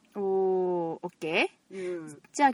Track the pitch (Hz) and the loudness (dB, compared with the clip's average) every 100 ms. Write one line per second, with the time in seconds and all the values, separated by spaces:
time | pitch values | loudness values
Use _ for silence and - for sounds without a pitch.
0 | _ 208 196 190 190 185 180 175 165 160 | _ -6 0 2 2 2 0 0 -4 -6
1 | 175 - 160 180 339 - - 190 180 175 | -10 -8 -2 0 0 -2 -16 -10 -8 -8
2 | 160 - - - 277 | -10 -16 -10 2 2